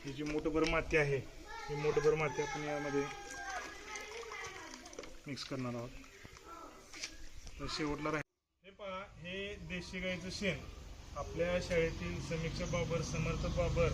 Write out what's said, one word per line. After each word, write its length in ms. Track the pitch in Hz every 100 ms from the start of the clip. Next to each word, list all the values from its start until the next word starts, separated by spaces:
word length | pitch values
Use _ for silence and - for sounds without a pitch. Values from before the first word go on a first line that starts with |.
ही 80 | 143
जी 100 | 135
मूठभर 420 | 151 151 156 156
माती 320 | 160 160 151 160
आहे, 200 | 143 139 - - - - -
ही 60 |
मूठभर 400 | 147 453 440 440
माती 280 | 466 151 -
आपण 220 | - 151
यामध्ये 400 | 151 147 143 139 143 - - - - 740 - - 415 415 427 453 466 - - 381 330 - - - - - 151
मिक्स 180 | 131
करणार 300 | - 135 123
आहोत. 160 | 120 123 - - - - - - 1077 - - - - - - - - - -
तर 60 | 139
शेवटला 400 | - 151 143 151
राहील, 120 | 151 - _ _ _
हे 60 | 185
पहा, 340 | 196 196 185 202 156
हे 380 | 170 190 202
देशी 460 | 202 165 180 175 190
गाईचं 300 | 185 180 185
शेण 260 | - 196 139 - - - - - 147
आपल्या 440 | - 165 175 180
शाळेतील 580 | 175 170 165 160 175 175
समीक्षा 440 | 165 165 165 -
बाबर, 380 | 175 170 160 170
समर्थ 440 | - 160 160 165 -
बाबर 420 | 135 127 127 123